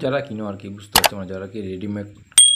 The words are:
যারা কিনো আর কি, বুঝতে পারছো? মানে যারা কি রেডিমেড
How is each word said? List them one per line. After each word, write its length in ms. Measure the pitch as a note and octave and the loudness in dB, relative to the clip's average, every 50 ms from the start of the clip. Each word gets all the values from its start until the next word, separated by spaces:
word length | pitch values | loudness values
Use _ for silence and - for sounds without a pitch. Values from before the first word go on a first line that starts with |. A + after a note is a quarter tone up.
| C#3 | -4
যারা 160 | C3 C3+ C#3 C3+ - | -2 -2 -2 -4 -4
কিনো 160 | A2+ G#2+ G#2+ G2+ | -8 -8 -6 -8
আর 40 | G2 F#2+ | -8 -8
কি, 60 | G2+ G2+ G2+ G2+ | -10 -12 -14 -14
বুঝতে 160 | G2+ - - | -8 0 0
পারছো? 180 | - - - G#2 G2+ | 0 2 0 -6 -8
মানে 120 | F#2+ F2+ F#2+ | -10 -8 -10
যারা 140 | F#2+ G2 G2 | -10 -10 -10
কি 80 | G#2 A2 G2 F#2+ | -10 -8 -8 -8
রেডিমেড 360 | F#2+ F#2 G2+ G#2 G#2 G#2 G2+ G2+ - - - _ - - - - - | -8 -8 -6 -6 -6 -6 -8 -10 -14 -20 -10 _ 6 6 8 8 6